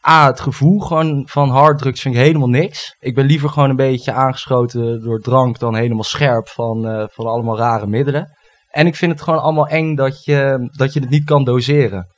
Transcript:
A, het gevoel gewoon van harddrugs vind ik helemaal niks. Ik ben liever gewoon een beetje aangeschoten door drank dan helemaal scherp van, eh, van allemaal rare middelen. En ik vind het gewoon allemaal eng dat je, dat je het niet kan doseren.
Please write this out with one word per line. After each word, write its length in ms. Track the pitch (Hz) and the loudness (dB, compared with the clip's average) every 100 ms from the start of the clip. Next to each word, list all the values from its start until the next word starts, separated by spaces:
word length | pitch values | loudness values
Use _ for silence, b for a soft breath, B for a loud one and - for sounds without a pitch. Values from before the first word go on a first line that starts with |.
| - | 4
A, 180 | 160 143 | 6 4
het 140 | 127 | 2
gevoel 380 | - 120 143 202 | -6 0 2 2
gewoon 480 | 147 160 160 143 135 | 0 -2 0 -2 -4
van 220 | - 139 | -2 0
harddrugs 500 | 127 151 147 143 123 | 4 4 4 -4 -4
vind 140 | 139 | -4
ik 60 | 120 | 2
helemaal 280 | 139 160 127 | 2 4 2
niks. 480 | 123 170 - - _ | 0 -2 -6 -16 _
Ik 160 | 127 | -4
ben 120 | 123 135 | 0 2
liever 220 | 143 143 | 2 0
gewoon 220 | 147 139 | 0 0
een 60 | 131 | 2
beetje 360 | 135 127 - | 0 0 -4
aangeschoten 920 | 120 131 127 - 127 120 123 117 117 | 0 -2 -2 -2 0 0 -2 -4 -4
door 180 | 113 110 | -4 -6
drank 380 | 107 131 127 117 | 0 2 2 -2
dan 160 | 120 | -4
helemaal 280 | 110 120 110 | -2 -2 -2
scherp 460 | 107 - 147 117 - | -6 -2 0 0 -4
van, 400 | - 117 113 113 | -8 -6 -4 -4
eh, 160 | 110 107 | -6 -8
van 160 | - 113 | -8 -4
allemaal 300 | 120 117 110 | -4 -4 -2
rare 280 | 117 113 104 | 0 0 0
middelen. 500 | 110 139 143 151 b b b b | 0 0 -2 -6 b b b b
En 160 | - 165 | 0 0
ik 100 | 160 | 2
vind 160 | 170 | -2
het 100 | 151 | -2
gewoon 180 | - 160 | -2 0
allemaal 260 | 147 156 147 | 0 0 0
eng 260 | 156 160 | 0 -2
dat 300 | 151 135 143 | -2 -2 -4
je, 440 | - 143 139 135 123 - | -2 0 2 -2 -4 -4
dat 160 | 139 | -2
je 80 | 147 | -2
het 100 | 127 | 0
niet 140 | 147 | -2
kan 200 | 147 147 | 2 2
doseren. 600 | 127 123 120 147 120 95 90 | 2 0 0 0 0 -2 -10